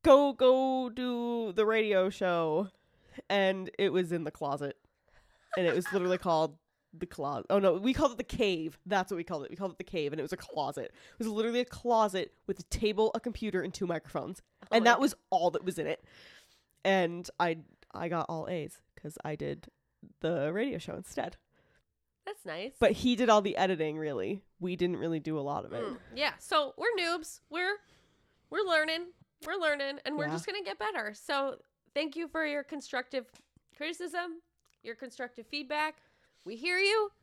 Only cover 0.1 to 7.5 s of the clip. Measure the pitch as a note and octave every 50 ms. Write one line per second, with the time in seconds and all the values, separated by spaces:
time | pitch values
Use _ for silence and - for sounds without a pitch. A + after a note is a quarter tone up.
0.1 | C4+ C#4 C#4+ C#4 B3+ - C4 B3+ C4 C4 C4+ C4 C4 C4 B3+ B3 A3 B3+ B3+ B3
1.1 | A#3+ A#3+ A#3+ A#3+ A#3 A#3 A3+ G#3+ F3+ G#3 G#3+ G#3+ A3 A3 A3+ G#3+ G3+ F#3 F#3 G3
2.1 | G3 - G3+ F3+ F3 E3+ E3 D#3+ D3+ E3 G3 F#3 _ _ _ _ _ _ _ _
3.1 | - - - _ G3 G3+ G3 F#3+ F#3+ F#3+ F3+ - - - G3 F#3+ D3 F#3 F3+ D#3+
4.1 | F3 E3+ D#3 D3+ - - D#3+ C#3 C#3 D3 C#3+ C#3 - _ _ _ _ _ _ _
5.1 | _ - _ _ _ _ _ _ - F#3 F3+ E3+ B2+ F3 F3 - F#3+ G3 F3+ F3+
6.1 | F#3 F3+ - F#3 E3 D#3 D#3+ D#3 D3+ _ _ _ _ _ _ _ - E3 F3+ F3
7.1 | - - - D3 C#3+ - - -